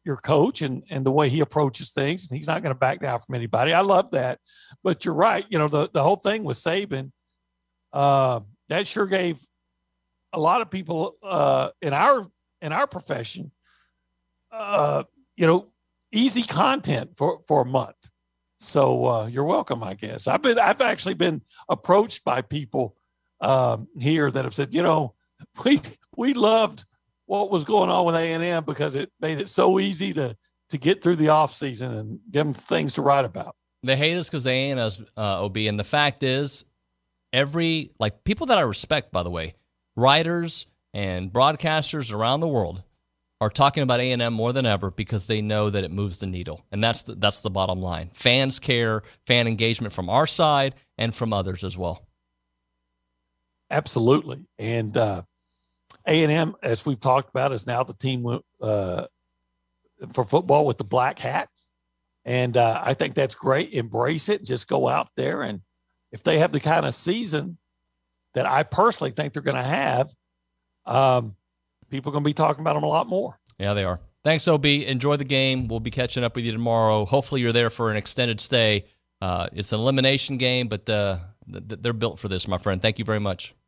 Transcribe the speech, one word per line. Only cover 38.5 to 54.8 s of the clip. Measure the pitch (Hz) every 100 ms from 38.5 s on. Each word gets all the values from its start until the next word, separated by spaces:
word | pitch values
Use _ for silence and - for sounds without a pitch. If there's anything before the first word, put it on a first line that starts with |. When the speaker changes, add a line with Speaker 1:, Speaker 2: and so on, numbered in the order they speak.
| 214
Speaker 2:
I |
respect, | 131 95 - 151 -
by | 92
the | 87
way, | 85 80 - _ _ _
writers | - 127 147 165 170 165 - - _ _
and | 104 98 90 92
broadcasters | 113 139 151 160 156 147 156 117
around | 104 113 143
the | 165
world, | 131 87 92 - _ _ _ _ _
are | 107
talking | - 139 151
about | 131 120
A | 127
and | 123
M | 117
more | 113 117
than | 127 123
ever | 101 95
because | 90 104 107 -
they | 110
know | 104 107 104
that | 101
it | 90
moves | 95 101 87
the | 95
needle. | 90 82 76 _
And | 101
that's | 113 113
the, | -
that's | 104 104 -
the | 107
bottom | 95 92 92
line. | 92 80 82
Fans | - 123 127 135 131
care, | - 120 117 110 - _ -
fan | 123 117
engagement | 110 113 113 113
from | 98 90
our | 117 156
side | - 156 143 135 - _ -
and | 117
from | 110 113
others | 101 92 92
as | 95 90
well. | 87 80 - _ _ _ _ _ _ _ _ _ _ _ _ _ _ _ _
Speaker 1:
Absolutely. | 147 151 123 117 147 151 131 - -
And, | 107 117